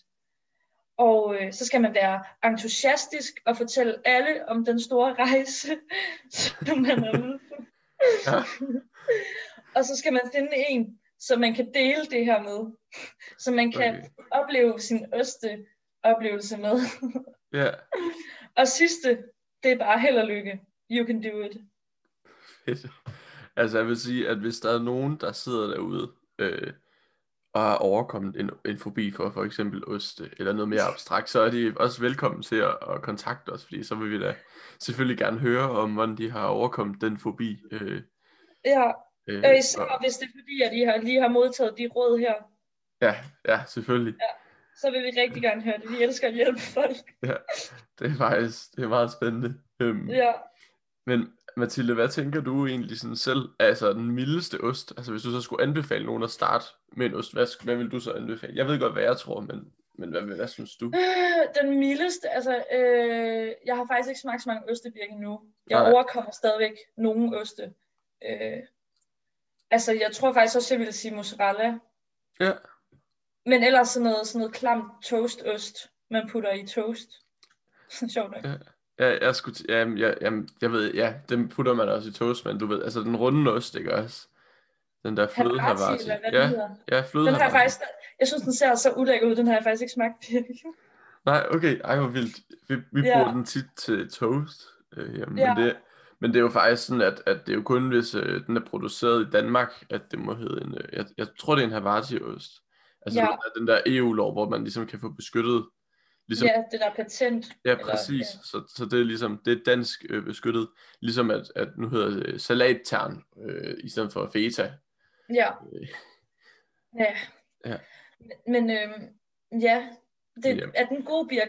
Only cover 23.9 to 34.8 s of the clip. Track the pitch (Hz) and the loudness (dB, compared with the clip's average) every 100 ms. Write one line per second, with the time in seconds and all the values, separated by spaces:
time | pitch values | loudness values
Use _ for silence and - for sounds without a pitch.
23.9 | 117 123 123 - 107 110 117 110 120 120 | -2 -2 -2 -2 -2 -4 -4 -2 0 0
24.9 | 127 139 151 - - 131 120 104 - 95 | -2 -2 -2 -6 -8 -4 -4 -2 -4 -4
25.9 | 95 - - _ - 98 - - - _ | -6 -8 -12 _ -6 -4 -4 -8 -12 _
26.9 | _ _ _ _ _ _ 107 107 101 98 | _ _ _ _ _ _ 0 2 2 2
27.9 | 104 120 104 98 98 101 - 107 104 107 | 2 0 -6 -6 -6 -6 -6 -6 -6 -6
28.9 | 101 104 98 101 101 104 - 104 98 - | -4 -4 -4 -6 -4 -4 -4 -6 -6 -6
29.9 | 104 - - - - 98 104 104 107 92 | -8 -8 -12 -14 -6 -4 -2 0 0 0
30.9 | - - 101 - 120 113 120 117 107 123 | -2 -4 -4 0 4 4 4 0 2 0
31.9 | 120 120 139 139 - - 110 - - - | 0 -2 0 -2 -4 -2 0 2 0 -4
32.9 | - - 104 - - - 143 - 90 - | -6 -6 -8 -8 -10 -10 -14 -12 -12 -8
33.9 | 110 107 104 95 - - - - - | -6 -4 -4 -4 -6 -12 -20 -20 -12